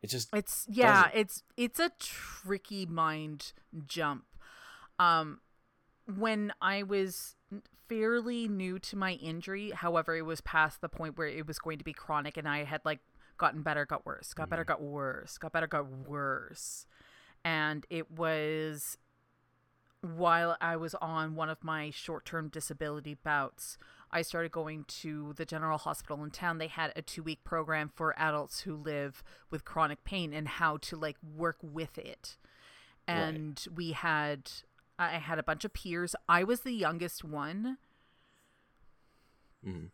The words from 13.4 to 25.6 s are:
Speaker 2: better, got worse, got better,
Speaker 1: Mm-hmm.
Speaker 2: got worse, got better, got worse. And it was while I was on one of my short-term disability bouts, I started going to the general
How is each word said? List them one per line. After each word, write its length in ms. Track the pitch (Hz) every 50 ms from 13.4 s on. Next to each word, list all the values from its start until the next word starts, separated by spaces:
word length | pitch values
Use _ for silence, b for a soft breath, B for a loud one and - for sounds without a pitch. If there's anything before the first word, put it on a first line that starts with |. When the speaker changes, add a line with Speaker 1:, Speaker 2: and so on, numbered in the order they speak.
| - 151 - 156 147
Speaker 2:
better, 240 | 156 151 147 147
got 180 | - 151 139 -
worse, 300 | - 139 - - - -
got 160 | - 156 151
better, 120 | 175 165 165
Speaker 1:
Mm-hmm. 100 | 160 156
Speaker 2:
got 100 | - 147
worse, 560 | 143 143 147 139 131 127 - - - - -
got 140 | - 160 -
better, 140 | 165 160
got 200 | 156 170 151 143 135
worse. 960 | 131 131 135 - 143 143 143 139 135 135 - - - - - - - - - B B B B B B B B B B B _
And 400 | 170 165 156 156 151 151 151 - -
it 220 | 170 165 156 _
was 880 | 165 160 170 160 160 156 151 151 156 156 156 156 151 147 - - - - _ _ _ _ _ _ _ _ _ _ _ _ _ _ _ _ _ _ _ _ -
while 540 | 175 165 165 180 170 165 165 170 170 165 -
I 160 | - 170 165
was 180 | 165 165 165 -
on 380 | - - 160 165 160 156 160 156
one 160 | 156 160 156
of 120 | 160 - -
my 280 | 160 160 156 151 151
short-term 580 | 143 - - - 165 - - - - 165 160 151
disability 680 | - 156 - - 156 143 160 151 147 151 139 147 147
bouts, 640 | 139 _ 160 151 147 139 127 - - - - - B B B B B B B
I 120 | - 170 170
started 280 | - - 170 165 165
going 340 | - 165 160 156 156 156 143 -
to 460 | - - - 160 151 151 147 147 147
the 80 | - 165
general 340 | - - 156